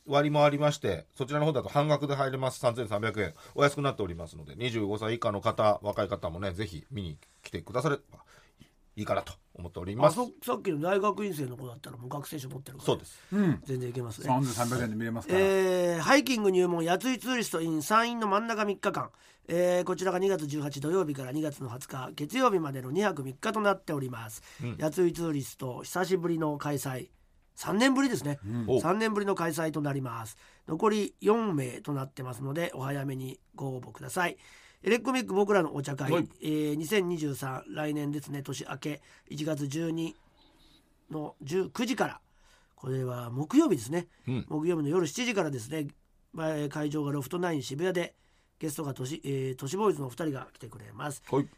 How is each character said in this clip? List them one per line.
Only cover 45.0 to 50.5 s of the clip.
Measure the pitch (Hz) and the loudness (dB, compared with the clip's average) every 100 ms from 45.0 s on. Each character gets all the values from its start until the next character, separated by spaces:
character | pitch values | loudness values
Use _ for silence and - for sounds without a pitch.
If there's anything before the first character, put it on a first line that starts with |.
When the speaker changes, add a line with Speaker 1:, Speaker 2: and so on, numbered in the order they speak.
| 165 | 2
Speaker 2:
七 | - 240 | 0 0
時 | |
か | 202 | 0
ら | 160 | 0
で | 135 | -2
す | 113 | -6
ね、 | 156 143 - _ _ _ 170 | -6 -6 -10 _ _ _ -6
え | 160 151 | -2 -2
ー、 | 147 | -2
会 | 151 151 | -2 -2
場 | 151 | -2
が | 143 | -2
ロ | 147 | -2
フ | 131 | -2
ト | 175 | -2
ナ | 180 | 0
イ | 156 | -2
ン | |
渋 | 123 135 | -2 -2
谷 | 180 | 0
で、 | 180 170 - _ _ _ _ | 0 -2 -6 _ _ _ _
ゲ | 160 | -6
ス | 147 | -4
ト | |
が | 147 | -4
都 | 123 | -4
市、 | 131 156 | -6 -6
え | 143 139 131 | -4 -2 -2
ー、 | |
都 | 131 139 | -4 -4
市 | 185 | 0
ボ | 214 | 2
ー | |
イ | |
ズ | 156 | 2
の | 131 | -2
お | |
二 | 120 | -4
人 | 160 | -4
が | 135 127 | -4 -8